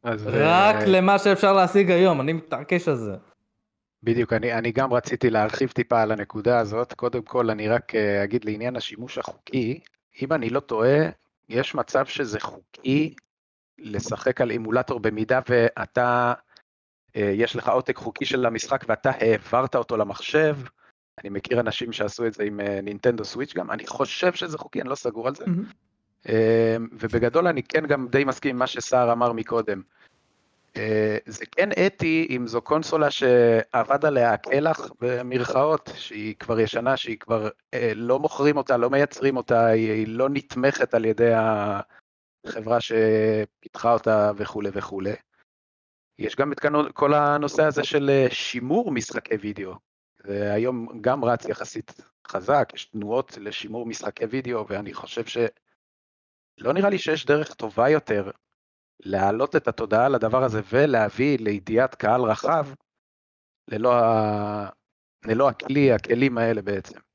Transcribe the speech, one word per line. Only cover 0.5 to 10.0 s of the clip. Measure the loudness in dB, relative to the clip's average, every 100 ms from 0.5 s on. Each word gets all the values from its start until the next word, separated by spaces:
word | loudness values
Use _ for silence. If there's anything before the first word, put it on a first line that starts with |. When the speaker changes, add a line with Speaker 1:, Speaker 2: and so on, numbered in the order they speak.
| 6 6
Speaker 1:
אה, | 4
Speaker 2:
למה | 4 4 6 4
שאפשר | 4 4 4
להשיג | 6 6 4 4
היום, | 6 6 4
אני | 0
מתעקש | -4 -6 -8 -2 0 0
על |
זה. | -2 -4 -10 _ _ _ _ _ _ _ _
Speaker 1:
בדיוק, | -2 0 2
אני, | 0 0
אני | -2 -2
גם | 0 2
רציתי | 0 0 0 2
להרחיב | 2 0 0 -2
טיפה | -2 0 2
על | 2
הנקודה | -2 -4 -2 2 2
הזאת. | 2 -4 -6
קודם | -4 -4 -4
כל, | -4 -2 0
אני | 0 0
רק, | 0 0
אה, | -2 0 0
אגיד | 0 -2
לעניין | -4 -6 -6
השימוש | -6 -10 -12 -12 -10
החוקי, | -10 -12 -6 -4 -2 -6 _ _